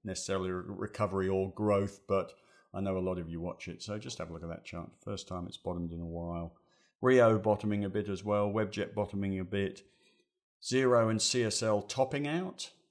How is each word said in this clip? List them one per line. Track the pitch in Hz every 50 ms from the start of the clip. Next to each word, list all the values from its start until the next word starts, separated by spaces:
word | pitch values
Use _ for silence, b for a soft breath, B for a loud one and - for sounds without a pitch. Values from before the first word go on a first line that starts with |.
| _
necessarily | 104 95 - - - 95 95 92 92 92
re-, | 92 90 -
recovery | 101 92 - 104 - - 107 95 95 98 92 95
or | 95 95 95 95
growth, | - - 107 104 101 98 98 101 - - _
but | - 98 95 87 - - b b b b b b b b
I | 95
know | 98 98 95
a | 92
lot | 92 92 92 90
of | 82 80
you | 82 82
watch | 82 87 - - -
it, | - 85 87 -
so | - 104 107
just | 101 - - -
have | 82 82
a | 82
look | 82 80
at | 85
that | 82 - -
chart. | - - 87 80 - - _ _
First | - 104 95 -
time | - 92 90 87 90
it's | -
bottomed | - _ 95 90 87 85 85 85
in | 85
a | 85
while. | 82 82 85 85 85 85 85 85 82 - b b b b b b b b b
Rio | - 127 131 127 120 113 110
bottoming | 104 95 110 104 101 - 107 104 101 101
a | 98
bit | 92 107 101 101
as | 98 90 95
well, | 104 104 104 104 104 101
Webjet | 110 110 98 - 104 101 - -
bottoming | 104 104 - - 98 101 98 95 95
a | 92
bit, | 90 - 101 98 95 - - - b b b b b b b b b b _ _ _ _ _ -
Xero | - 120 131 135 127 123 120 113 110
and | 110 107
C | - - - 127 120
S | 107 104 -
L | 117 110 107 104 98
topping | - - 135 131 135 - 143 147 143
out. | 151 175 185 - - - - - - _ _ _